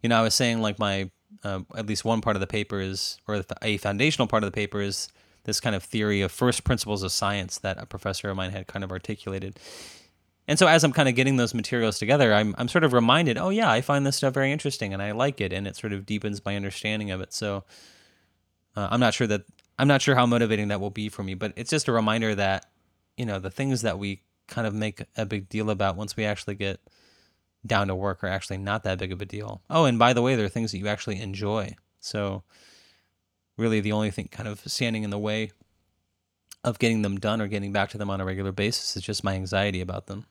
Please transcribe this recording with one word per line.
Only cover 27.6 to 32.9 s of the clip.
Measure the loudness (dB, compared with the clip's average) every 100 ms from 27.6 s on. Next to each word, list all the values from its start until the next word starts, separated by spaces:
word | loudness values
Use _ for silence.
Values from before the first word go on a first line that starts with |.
| 0
down | 2 2
to | 0
work | -2 -2
are | -2
actually | -4 -4 -6
not | -2 -2
that | -2 -4
big | -4
of | -6
a | -8
deal. | -10 -10 -12 _
Oh, | 4
and | 4 6
by | 6
the | 6
way, | 4 4
there | 2
are |
things | 0 -4
that | -2
you | -4
actually | -4 -4 -6
enjoy. | -6 -6 -2 -2 -4 -10 _ _
So | -8 -4 -2 -4 -10 _ -20 -20 _